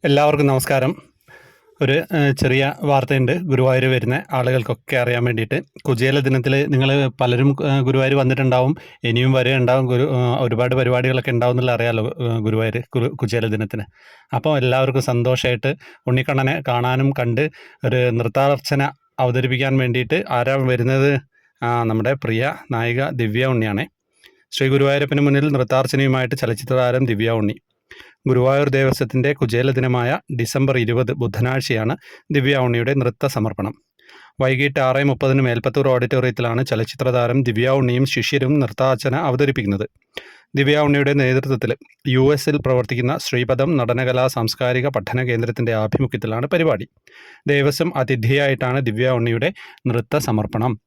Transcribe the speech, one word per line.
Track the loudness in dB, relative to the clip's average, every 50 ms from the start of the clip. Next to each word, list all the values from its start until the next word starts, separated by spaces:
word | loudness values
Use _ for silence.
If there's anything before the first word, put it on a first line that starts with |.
| 2
എല്ലാവർക്കും | 2 4 4 4 4 2 2 2
നമസ്കാരം. | 2 2 0 0 0 0 0 0 -2 -4 -6 -12 _ _ _ _ _ -20 -20 -20 -20 _ _ _ _ _ _
ഒരു, | 0 2 2 0 0 -2 0
ഏഹ്, | 0 2 2 2
ചെറിയ | 0 0 0 2 2 0 0 -2 -4 -2
വാർത്തയുണ്ട് | 2 2 2 2 0 0 0 2 0 0 -2 -2
ഗുരുവായൂർ | -2 0 2 2 2 2 2 2
വരുന്ന | 2 0 0 0 -2 -4 -4 -4 -4 -4
ആളുകൾക്കൊക്കെ | -2 0 0 0 -2 -2 -4 -8 -8 _ -4 -2
അറിയാൻ | -2 0 0 0 0 0
വേണ്ടിയിട്ട്. | 0 0 -2 -2 -2 -4 -6 -6 _ _ -10 -4
കുചേല | -2 -2 0 2 2 2 2
ദിനത്തിൽ | 2 2 0 0 0 0 0 0 0
നിങ്ങൾ | 0 0 2 2 2 2 2 0 -2 -2 -2
പലരും, | 0 0 2 2 2 2 2 0 0
ഏഹ്, | 0 0 0
ഗുരുവായൂർ | 0 2 2 2 2 2 2
വന്നിട്ടുണ്ടാവും, | 2 2 2 2 2 2 2 4 4 2 2 0 -2 -6 -20 -20 -6 -4
ഇനിയും | 0 0 2 2 4 2
വരുന്നുണ്ടാവും. | 2 2 2 2 2 2 2 2 2 2
ഗുരു-, | 2 0 0 0 0
ഏഹ്, | 0 0 0 0 0 0
ഒരുപാട് | 0 -2 0 0 0 0 0
പരിപാടികളൊക്കെ | 0 2 2 2 2 2 0 0 0 -2 -2
ഉണ്ടാവും | -2 0 2 2 0
എന്നുള്ള | 0 0 0 0
അറിയാലോ, | 0 0 0 0 -2 -2 -4 -4 -4
ഏഹ്, | -4 -4 -2 -2
ഗുരുവായൂർ | -2 -2 -2 0 -2 -2 -4 -6 -8 _ -4
ഗുരു-, | -2 -2 -2 -2
കുചേല | -4 -6 -2 -2 -2 -2
ദിനത്തിന്. | -2 -2 -4 -4 -6 -6 -10 -10 -12 _ _ -20 -20 -20 -20 _ _ -6
അപ്പോൾ | -2 -2 0 0 0
എല്ലാവർക്കും | 0 0 2 2 0 0 0 -2 -2
സന്തോഷമായിട്ട് | 0 -2 0 0 0 0 0 0 -2 -2 0 -2 -4 -4 -4 -10 -20 -20 -10 _
ഉണ്ണിക്കണ്ണനെ | -2 0 0 0 0 -2 0 0 0 -2 -4 -4 -2
കാണാനും | -2 -2 0 0 0 0 0 0
കണ്ട് | 0 -2 -2 -2 0 -2 -2 -2 -4 -10 -20 -20 -18 _ -4
ഒരു | -2 0 2 0 2
നൃത്താർച്ചന | 0 0 -2 -2 0 2 2 2 2 0 -2 -4 -2 0 -2 -2 -4 _ _ _ _ -2
അവതരിപ്പിക്കാൻ | -2 0 0 0 0 0 -2 -2 -2 0 0 0
വേണ്ടിയിട്ട് | 0 0 0 -2 -2 0 -2 -2 -2 -2
ആരാ | -2 -2 0 0 0 0 0
വരുന്നത്? | 0 0 0 0 0 2 2 2 2 2 0 -4 _ _ _ _ _ _ _ -4
ആ, | -2 0 0 0
നമ്മുടെ | 0 0 0 0 0 -2
പ്രിയ | -2 -2 -2 -2 0 -2 -2 -4 -8 -8 _
നായിക | -4 -2 -2 -2 -2 -2 -2 -4
ദിവ്യ | -2 -2 -2 -2 0 0 0
ഉണ്ണിയാണേ. | 0 0 0 0 0 -2 -4 -4 -6 _ _ _ _ _ _ -20 -20 _ _ _ _
ശ്രീ | -4 -2 0 2
ഗുരുവായൂരപ്പന് | 4 4 4 2 2 0 0 0 0 2
മുന്നിൽ | 2 4 4 2 2 2 0
നൃത്താർച്ചനയുമായിട്ട് | 0 0 2 2 0 0 0 0 0 2 2 2 0 0 -2 -2
ചലച്ചിത്ര | -4 -2 -4 -4 -4 -4 -2 0
താരം | 0 2 2 2 0 0
ദിവ്യ | 0 0 0 0 0
ഉണ്ണി. | 0 0 0 -2 -4 -6 _ _ _ _ _ _ -20 -20 -20 -20 _ _ _ 0
ഗുരുവായൂർ | 2 4 4 4 2 2 2 2
ദേവസ്വത്തിൻ്റെ | 2 2 2 2 2 0 -4 -2 0 0 0 0 0
കുചേല | 0 -2 0 0 0 0 2
ദിനമായ | 0 0 0 0 0 0 0 0 -2 -4 _ _ -4
ഡിസംബർ | -4 -4 -2 0 0 0 2 2
ഇരുപത് | 0 0 0 0 0 0 -2 -2
ബുധനാഴ്ചയാണ് | -4 -4 -4 -2 -2 -2 0 -2 -4 -2 -2 -2 -2 -2 -2 -4 -6 _ -20 -20 -20 _ _ -2
ദിവ്യ | 0 2 2 2 2
ഉണ്ണിയുടെ | 2 2 0 0 0 0 0
നൃത്ത | 0 0 -2 -2 _ -4
സമർപ്പണം. | -2 -2 -2 -2 -2 -2 -4 -6 -6 -6 _ _ _ _ _ _ -20 -20 -20 -20 -20 _ -2
വൈകിട്ട് | 0 0 2 2 0 0 0 2
ആറ് | 2 2 2 2 2
മുപ്പതിന് | 2 0 2 2 2 2 2 2
മേൽപ്പത്തൂർ | 2 0 0 -2 -2 -2 0 2 2
ഓഡിറ്റോറിയത്തിലാണ് | 2 2 0 0 0 0 0 0 -2 -2 -4 -2 -2 -2 -2
ചലച്ചിത്ര | -2 -2 -2 -2 -4 -4 -4 -2 0
താരം | 0 0 0 0 0 0 0
ദിവ്യ | 0 0 0 2 2 2 2
ഉണ്ണിയും | 2 2 2 0 0
ശിഷ്യരും | 0 0 -2 -2 -2 0 0 0 2 2 0
നൃത്താർച്ചന | 0 -2 -2 0 0 0 0 0 -2 -2 -2
അവതരിപ്പിക്കുന്നത്. | 0 0 -2 0 2 2 0 0 -2 -2 -2 -2 -2 -4 -8 _ _ _ _ _ -20 -20 -20 -20 -20 _ _ _
ദിവ്യ | 0 2 2 4 4
ഉണ്ണിയുടെ | 4 2 2 2 2 2 2
നേതൃത്വത്തിൽ | 2 2 2 2 0 0 -2 -4 -2 -2 -4 -4 -6 -8 _ -20 _ _ 0
യു | 2 4 4 4 2
എസിൽ | 2 0 -2 -2 0 0
പ്രവർത്തിക്കുന്ന | 0 0 0 0 -2 -4 -2 -2 -2 -2 -4 -6
ശ്രീപദം | -4 -2 -2 0 0 0 0 0 0 0
നടനകലാ | 0 0 0 -2 -2 0 0 0 0 0
സാംസ്കാരിക | 0 0 -2 -4 -4 -4 -2 -2 -2 0 0 -2 -2
പഠന | -2 -4 -4 -2 -4 -4 -2
കേന്ദ്രത്തിൻ്റെ | -2 -2 -2 -2 -4 -4 -4 -2 -2 0
ആഭിമുഖ്യത്തിലാണ് | 0 -2 -2 -2 -2 -4 -4 -4 -6 -6 -4 -4 -4 -4
പരിപാടി. | -2 0 0 2 0 0 -2 -4 -12 _ _ _ _ _ -20 -20 -20 -20 -12 _ 0
ദേവസ്വം | 0 2 2 0 0 0 -2 -2 -2
അതിഥിയായിട്ടാണ് | -2 -2 -2 -2 -2 0 0 2 2 2 0 0 0 -2 -2 -2 -2
ദിവ്യ | -2 -2 -2 0 0 0
ഉണ്ണിയുടെ | 2 0 0 0 0 0 -2 -4 -4 -6 -20 -20 -20 _ _
നൃത്ത | -2 -2 -2 -2 _ -2 -2
സമർപ്പണം. | 0 0 -2 -2 -2 -2 -4 -2 -2 -2 -4 -4 _